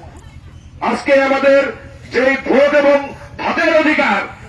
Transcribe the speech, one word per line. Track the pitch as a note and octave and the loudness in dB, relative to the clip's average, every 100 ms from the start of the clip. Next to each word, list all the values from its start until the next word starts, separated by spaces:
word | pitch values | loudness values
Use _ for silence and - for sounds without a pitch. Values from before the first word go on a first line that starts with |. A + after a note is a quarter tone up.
| - - - - - - - - | -20 -20 -20 -20 -20 -20 -20 -10
আজকে | - A3 - C4+ | -6 -4 0 2
আমাদের | C4+ C4+ C#4 C#4 C4 - - - - | 2 0 2 2 0 -6 -16 -20 -8
যে | A#3+ C4 C4+ - | -2 -2 -2 0
ভোট | A#3 C#4+ D4 | 2 2 2
এবং | C#4+ C#4+ C#4 - - - | 2 2 -2 -14 -18 -10
ভাতের | - - E4 D#4+ | -6 -2 0 2
অধিকার, | D4+ D4+ B3+ G3 F#3 - | 2 0 0 -2 -6 -14